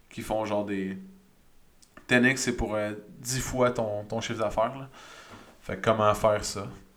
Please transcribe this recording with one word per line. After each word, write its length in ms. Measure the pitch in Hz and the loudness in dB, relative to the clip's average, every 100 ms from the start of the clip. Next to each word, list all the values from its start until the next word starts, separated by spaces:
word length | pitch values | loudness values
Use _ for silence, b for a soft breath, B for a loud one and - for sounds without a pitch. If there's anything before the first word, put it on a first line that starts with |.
| B | B
qui 120 | - | -12
font 240 | 104 110 107 | -4 -2 0
genre 200 | 104 104 | -2 0
des, 320 | 98 95 95 - - _ _ _ - - _ - - - | -2 -4 -6 -12 -20 _ _ _ -20 -20 _ -20 -12 2
ten 160 | 123 123 | 4 6
X, 160 | 131 | 4
c'est 120 | - 117 | 0 -2
pour, 200 | 113 107 | 0 -2
euh, 180 | 104 104 - - | -2 -6 -12 -14
dix 200 | 120 127 | -6 -6
fois 320 | - 127 123 | -2 2 2
ton, 320 | 123 110 104 | 2 -2 -4
ton 180 | 104 113 | -6 -6
chiffre 180 | - 110 | -4 -2
d'affaires, 380 | 107 110 117 135 | -2 2 0 -2
là. 120 | 135 B B B B B B B | -12 B B B B B B B
Fait 160 | - 95 | -8 -2
que 40 | |
comment 320 | - 110 104 | 2 4 4
faire 320 | 104 110 104 - | 4 4 2 0
ça ? 220 | 101 104 - - | -6 -8 -12 -20